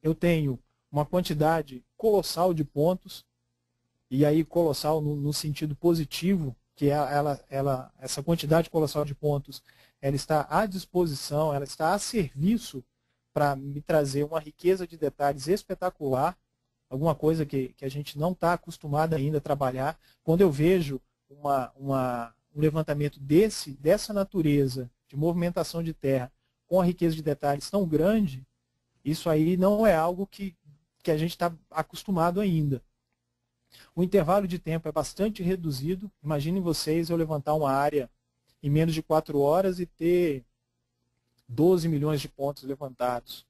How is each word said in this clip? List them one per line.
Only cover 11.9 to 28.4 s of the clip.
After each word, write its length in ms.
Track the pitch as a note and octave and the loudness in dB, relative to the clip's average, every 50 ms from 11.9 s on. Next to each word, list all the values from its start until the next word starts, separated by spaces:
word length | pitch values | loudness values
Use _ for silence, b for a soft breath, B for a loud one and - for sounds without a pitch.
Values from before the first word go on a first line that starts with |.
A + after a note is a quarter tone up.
| F#3 | 0
a 60 | G3+ | 0
serviço 840 | G3+ - - A#3 F3+ C3+ - C#3 D3 F#3+ A#3 A#3 - - - C3+ B2 _ _ _ _ _ _ _ _ _ | -2 -4 -2 -2 -2 -2 -2 -2 0 0 0 0 -2 -8 -14 -14 -14 _ _ _ _ _ _ _ _ _
pra 240 | _ D3+ D3 C#3+ C#3 | _ 0 2 2 0
me 260 | C3+ C3+ C#3 C#3+ D3 | -2 -6 -10 -10 -10
trazer 420 | D3 _ F3 D#3 D3 C#3 C3+ C#3+ D3 | -4 _ 2 2 2 2 0 -2 -2
uma 160 | D3 D#3+ D#3+ | -2 -4 -6
riqueza 460 | D3+ D3+ - _ - F3 F#3+ F#3+ F3+ | -6 -8 -20 _ 2 2 2 2 0
de 120 | E3+ - D#3+ | -10 -8 -4
detalhes 500 | D#3+ C#3+ - _ C#3+ C#3+ C#3+ D3 C3 D3 | -4 -4 -2 _ 0 0 0 -2 -2 -2
espetacular, 880 | F#3 G#3+ - _ F#3+ - - F3+ - _ D#3 C#3 C3 B2+ C#3+ E3 F#3 _ _ _ _ _ _ _ _ _ _ _ | -2 -2 -2 _ -10 -6 -6 -6 -6 _ -4 -2 0 0 0 -2 -2 _ _ _ _ _ _ _ _ _ _ _
alguma 260 | - C3+ D3 E3 D3+ | -6 -2 0 0 0
coisa 300 | C#3 - D3+ E3 D#3+ D#3 | 2 2 0 2 2 -2
que, 240 | C#3+ - C#3 C3 B2+ | -4 -2 -4 -4 -4
que 160 | _ _ - | _ _ -10
a 40 | C3+ | -10
gente 300 | C3 D3 D3 - - C#3+ | -8 -8 -10 -10 -6 -4
não 160 | D3 F3 F#3 | -4 -4 -2
tá 180 | - - E3 F3 | 0 0 0 0
acostumado 640 | E3+ _ - E3 - - D3+ C#3 D3 D#3+ E3 D#3+ | 0 _ -12 -18 -14 -8 -4 0 0 0 0 0
ainda 240 | D#3 C3+ D3 D#3 D3 | 0 0 0 -2 -2
a 20 | |
trabalhar. 560 | - - D3 C#3 C#3+ C3 B2+ B2+ C3 D3 E3 b b b b b _ | -2 -2 -2 0 0 -2 -2 -2 -4 -4 -6 b b b b b _
Quando 180 | - D#3+ E3+ | 0 4 6
eu 100 | G3 F#3 | 6 4
vejo 500 | D3 C3+ D3+ E3 F#3+ F#3 E3 C#3 C#3 B2+ _ _ _ _ _ _ | 4 4 4 4 4 2 2 -2 -6 -8 _ _ _ _ _ _
uma, 440 | C#3 C#3+ C#3+ C#3+ C#3 C3+ B2+ A#2 _ | -20 -10 -4 -2 0 0 -2 -4 _
uma, 600 | C3+ C3+ C#3 C3+ C3+ B2+ B2+ B2 A#2+ A#2 A#2 A2+ _ _ _ _ | -12 -6 -2 0 0 0 0 -2 -4 -6 -10 _ _ _ _ _
um 60 | D3 | 0
levantamento 600 | D3+ D#3 D3 D#3+ D#3+ - D3+ D3 D3 D3 - - | 0 2 2 0 -2 -2 -2 -2 -2 -4 -4 -8
desse, 520 | C#3 C3+ D3 E3 G#3+ A3 - - - D3+ C3+ | -4 2 4 4 4 4 2 -6 -12 -12 -14
dessa 400 | - C#3 D3+ F#3 G#3 - - G#3+ | -4 2 2 2 2 2 -4 -4
natureza, 800 | G3+ G3 F#3+ - G3 D#3+ D3+ D3 C#3+ C#3 C3 B2+ C3+ B2+ A#2+ _ _ _ _ | -4 -4 -2 -2 0 2 4 4 4 2 2 0 -6 -10 -12 _ _ _ _
de 80 | - | -6
movimentação 680 | C#3 D3+ E3 E3+ F3 E3+ F3 F3 - D#3+ - - E3+ | -2 -2 0 0 0 -2 -2 -2 -2 -4 -4 -4 -6
de 120 | E3+ E3 D#3 | -6 -6 -8
terra, 380 | - - C#3 C3+ C3 B2 B2+ _ _ _ _ _ _ _ _ | -4 -2 0 0 0 -2 -6 _ _ _ _ _ _ _ _
com 120 | - - | 2 2
a 60 | D3+ | 4
riqueza 300 | F3 F3+ F3 E3+ E3+ D#3+ | 4 2 2 0 0 0
de 80 | D#3+ D3+ | 0 -2
detalhes 460 | D#3 C#3+ - - C#3+ C#3+ D3 - - | -2 -4 -2 0 -2 -2 -2 -4 -4
tão 180 | - G3+ G3+ E3+ | -2 -2 0 2
grande, 580 | D#3 D3 D#3 F#3 G#3+ A3+ G#3 E3 C3+ C3 | 2 2 4 4 4 2 0 0 -2 -8